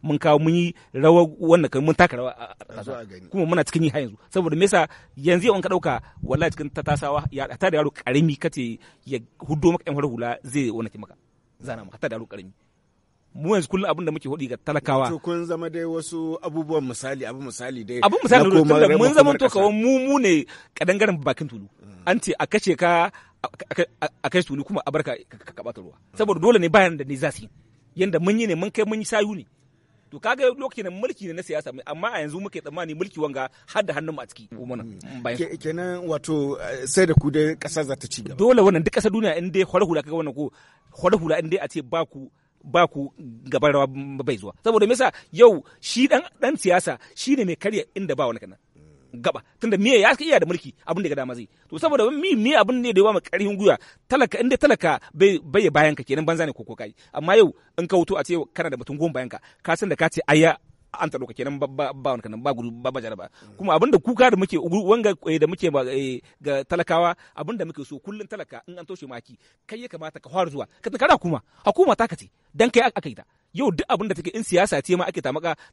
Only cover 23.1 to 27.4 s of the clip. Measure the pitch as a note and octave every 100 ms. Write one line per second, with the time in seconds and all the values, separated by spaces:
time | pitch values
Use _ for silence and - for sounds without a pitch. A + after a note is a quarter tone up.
23.1 | - _ _ - - - - E3+ - D3+
24.1 | _ C#3+ F#3 - C#3+ C#3+ F#3+ - C#3+ C3+
25.1 | A#2+ - G#2+ - - A#2 G#2 F2+ _ _
26.1 | - G#3 F3 A#3 A3 E3+ G3+ F#3 D3+ C3+
27.1 | C3+ D3 -